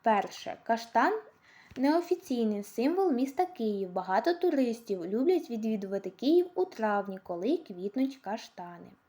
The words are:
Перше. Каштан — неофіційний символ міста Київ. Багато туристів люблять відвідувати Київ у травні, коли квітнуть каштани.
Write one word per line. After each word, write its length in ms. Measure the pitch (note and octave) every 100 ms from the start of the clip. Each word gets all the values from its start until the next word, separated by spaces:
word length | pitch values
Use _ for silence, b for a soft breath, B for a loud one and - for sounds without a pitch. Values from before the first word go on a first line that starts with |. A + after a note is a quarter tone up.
Перше. 560 | A#3 G#3 F#3 - - -
Каштан — 500 | - A3+ A3+ A3+ D4 A4 - b b b b -
неофіційний 840 | C#4 E4 E4+ F4+ - B3 A3 G#3
символ 480 | G3+ - C4 F4+ F#4+
міста 340 | A#3+ C4+ -
Київ. 460 | F4+ F4+ A3 G3+ F#3
Багато 420 | F3+ F3+ F#3+ E4
туристів 720 | F4 F4+ C#4+ B3 A3+ - F#3
люблять 440 | F3 G#3+ D4 F4+ -
відвідувати 600 | A#3 A3 G#3+ G3 G3 F#3+
Київ 400 | - B3+ F4 F4+
у 100 | -
травні, 540 | F#4 - G#3+ G3+ G3 F#3+
коли 340 | - E3+ G#3 E4+
квітнуть 600 | - F3 G3 C4 C4+ -
каштани. 720 | - A3 - - F3 F3 F3+ -